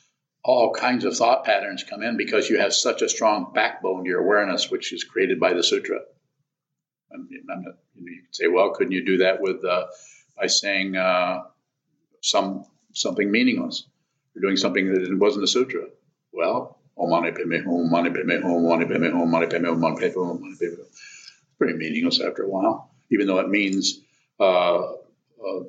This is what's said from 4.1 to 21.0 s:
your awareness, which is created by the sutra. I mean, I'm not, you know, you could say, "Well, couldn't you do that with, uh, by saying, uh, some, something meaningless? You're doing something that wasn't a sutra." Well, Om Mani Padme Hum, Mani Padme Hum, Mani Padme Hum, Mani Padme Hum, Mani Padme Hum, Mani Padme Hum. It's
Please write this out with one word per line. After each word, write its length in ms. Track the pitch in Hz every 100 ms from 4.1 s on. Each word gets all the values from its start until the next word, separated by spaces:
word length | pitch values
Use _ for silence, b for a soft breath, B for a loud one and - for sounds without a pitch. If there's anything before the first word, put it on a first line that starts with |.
your 100 | 90
awareness, 460 | 87 104 98 87 -
which 220 | 90 -
is 120 | 87
created 340 | - - 95 87
by 140 | 90
the 100 | 87
sutra. 380 | - 101 - 80 - _ _ _ _ _ _ _ _ _ _
I 40 | 85
mean, 280 | - - -
I'm 120 | 92
not, 120 | 90 - _
you 100 | 87
know, 80 | 87
you 100 | 87
could 120 | _
say, 140 | - 87
"Well, 220 | 92 98
couldn't 220 | - 92
you 120 | 95
do 140 | 87 92
that 220 | 92 95
with, 240 | 95 90
uh, 220 | 92 90 - B B B B -
by 100 | 95
saying, 500 | - 101 95 95 92
uh, 480 | 92 90 90 90 - _ _ _ _ _ _ _
some, 440 | - 101 98 98 - _ _
something 380 | - 104 107 101
meaningless? 560 | 110 127 104 - - - _ _ _ _
You're 80 | 87
doing 140 | 98 95
something 360 | 98 95 95
that 260 | 92 90 95
wasn't 260 | 101 104
a 40 | 95
sutra." 380 | 123 127 87 - - _ _ _
Well, 460 | - 85 127 - - _ -
Om 140 | 85
Mani 220 | 85 85
Padme 300 | 82 85 85
Hum, 280 | 90 87 82
Mani 200 | 85 87
Padme 300 | 85 80 82
Hum, 240 | 87 85 85
Mani 160 | 82 82
Padme 240 | 82 82
Hum, 200 | 85 85
Mani 160 | 82 85
Padme 200 | 85 85
Hum, 140 | 82
Mani 200 | 82 85
Padme 140 | 90
Hum, 260 | 92 87 85
Mani 160 | 92 95
Padme 200 | 87 -
Hum. 120 | -
It's 520 | -